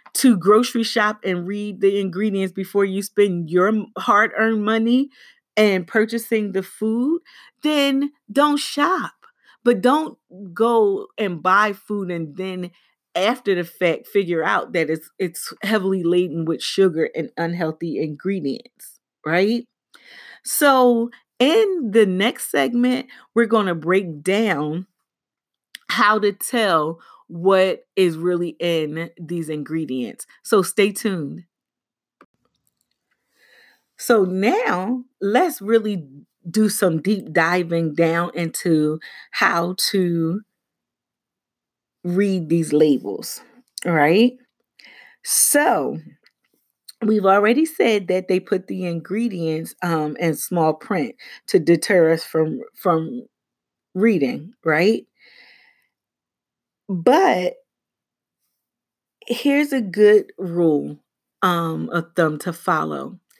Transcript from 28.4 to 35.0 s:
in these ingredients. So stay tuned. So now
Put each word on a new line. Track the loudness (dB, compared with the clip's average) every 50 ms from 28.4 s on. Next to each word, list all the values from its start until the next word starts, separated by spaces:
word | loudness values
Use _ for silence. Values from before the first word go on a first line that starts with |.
| -2 -4 -6 -4
in | -2 -2 -2 -2 -2 -4 -6 -8 -8 -10 _ -14
these | -12 -8 -8 -6 -6 -6
ingredients. | -8 -8 -8 -6 -6 -6 -4 -4 -6 -6 -6 -8 -10 -14 -18 _ _ _
So | -6 0 0 0
stay | 0 0 0 0 0 0
tuned. | 0 -2 -4 -4 -4 -4 -6 -8 -10 -12 -16 _ _ _ _ _ _ _ _ _ _ _ _ _ _ _ _ _ _ _ _ _ _ _ _ _ _ _ _ _ _ _ _ _ _ _ _ _ _ _ _ _ _ _ _ _ _ _ _ _ _
So | -4 0 2 4 4 4
now | 2 0 0 0 0 2 0 0 0 -2 -2 -2 -4 -6 -6